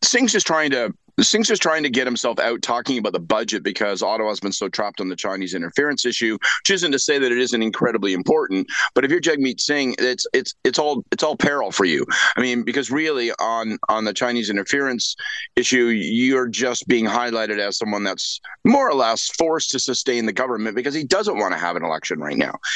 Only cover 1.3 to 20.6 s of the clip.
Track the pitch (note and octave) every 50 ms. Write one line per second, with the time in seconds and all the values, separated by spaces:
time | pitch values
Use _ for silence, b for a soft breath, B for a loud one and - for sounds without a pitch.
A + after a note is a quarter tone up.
1.3 | - G#3+ A3+ - A3 F#3 - E3 D#3 D#3+ D3+ C#3+ A#2 B2+ C3 B2+ A#2+ A2+ - B2
2.3 | A2+ - - A#2 A#2 - - - A#2+ A#2+ A#2+ - C3+ A#2+ G#2 G#2 F2+ F2+ E2+ E2
3.3 | A2 B2+ A#2+ G#2+ G#2+ G2+ - G#2 G2+ - G#2+ G2+ G2+ F#2 G#2 F#2+ G#2+ A2 A2 G#2+
4.3 | G#2 F#2+ - G2+ G2+ - G#2 F#2+ - - G#2+ G2+ - - G2+ F#2 F#2 - - G2+
5.3 | F#2+ F#2+ G2 F2+ F2+ F#2 E2+ E2+ - - C#3+ D3 C#3+ - - B2 A2+ - A#2 A2
6.3 | A2 G2+ - - - - - - G3 F#3 E3+ E3 C3+ B2+ - - D3 C#3+ C3+ B2
7.3 | A#2+ B2 B2+ A#2 A#2+ A#2 A2+ A2 F#2+ - - A#2+ A2 G#2+ G2 G2+ F#2 F2+ F#2 -
8.3 | D#3 D#3 D3 - F#2+ F#2+ - B B B B B - C3+ C3 C3+ D#3 F3 D3+ E3
9.3 | D3+ C#3+ C3+ C3 - - - - D3 C#3+ C3+ B2+ A#2 - A2+ B2+ B2+ B2 - -
10.3 | - C3 B2+ - - _ - C3 C3 - D3+ D3 C#3+ A#2+ - _ - - - D#3
11.3 | C#3+ - - D3 C#3+ C#3 A#2 F#2+ F#2 - G2 F2 D#2+ C2+ B1+ B B B B B
12.3 | B - B2 B2+ B2 A#2+ A2+ A#2 A#2+ C#3+ C3 A2 B2+ D3 D#3+ D#3+ D3+ C3 A#2+ A#2
13.3 | - - - A2+ A2+ A2+ A2+ A2 G#2+ - - - G#2+ A2 A2 G#2+ G2+ - B2+ B2
14.3 | A#2+ A#2+ A2 G2+ G#2 G2+ G2 - - C#3+ C#3 C3+ B2 A2+ - - B B B B
15.3 | B B B B _ - B2 - C3 B2+ A#2+ A#2 A#2 G#2+ G2+ G#2+ A2 A#2 B2+ C3
16.3 | C3+ C3 B2+ A#2+ A2 G#2+ B2 B2+ A#2+ - - - B2+ A#2 A2 G#2+ G#2 A#2+ B2 A#2+
17.3 | A2+ A2+ A2 G#2+ G#2+ G#2 G2+ G2+ G2 - A#2 G#2+ G#2 G#2 G#2 G2 F#2 - - -
18.3 | - - B B B B - G#3 A#3+ C#4+ C4 - D3+ C3+ B2 A2+ A2+ - - -
19.3 | - - E3 D#3+ D#3+ D#3 - - - C3 - - B2 - - C3+ B2 A#2+ A2+ G#2+
20.3 | G2 - B2+ C3 B2 G#2+